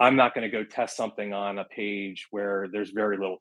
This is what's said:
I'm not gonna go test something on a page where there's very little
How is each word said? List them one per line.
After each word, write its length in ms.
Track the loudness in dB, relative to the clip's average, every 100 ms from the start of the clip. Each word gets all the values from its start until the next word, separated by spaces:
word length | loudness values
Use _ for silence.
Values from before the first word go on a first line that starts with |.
I'm 160 | 6 8
not 180 | 6
gonna 140 | 4 -2
go 160 | -4
test 320 | -4 -4 -4 -2
something 380 | -4 -4 -6
on 240 | -4 -4 -4
a 60 |
page 640 | -8 -6 -4 -4 -6 -10 -10
where 380 | -6 -2 -2 -2
there's 180 | -4 -4
very 280 | 0 0 0
little 180 | -2 -4